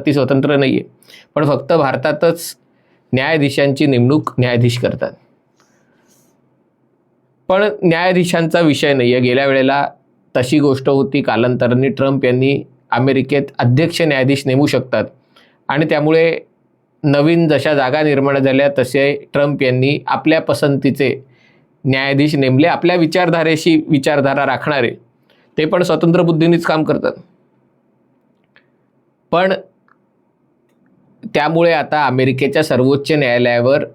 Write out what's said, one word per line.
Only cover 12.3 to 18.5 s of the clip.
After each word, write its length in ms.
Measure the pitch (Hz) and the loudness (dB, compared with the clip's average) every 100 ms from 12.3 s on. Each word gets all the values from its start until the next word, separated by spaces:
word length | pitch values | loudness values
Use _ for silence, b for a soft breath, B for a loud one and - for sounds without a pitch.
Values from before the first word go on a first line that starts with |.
| 123 131 156 - _ - | 0 0 -2 -6 _ -6
अमेरिकेत 520 | 117 135 131 - 143 139 - | -2 0 0 0 -2 -4 -2
अध्यक्ष 440 | 127 127 170 - | 0 2 0 0
न्यायाधीश 440 | 160 135 131 135 135 | -2 0 0 0 0
नेमू 200 | 131 147 | 0 0
शकतात, 380 | 131 131 110 - _ b b b b - | -2 -2 -4 -4 _ b b b b -6
आणि 160 | 139 | -4
त्यामुळे 540 | 160 151 151 160 165 156 - _ _ _ _ _ | -2 0 2 2 2 -2 -10 _ _ _ _ _
नवीन 460 | 151 143 151 170 160 | 0 2 2 2 2
जशा 260 | 139 160 | 0 0
जागा 280 | 143 127 151 | 0 0 0
निर्माण 360 | 151 135 139 139 | 0 0 0 0
झाल्या, 320 | 135 | 2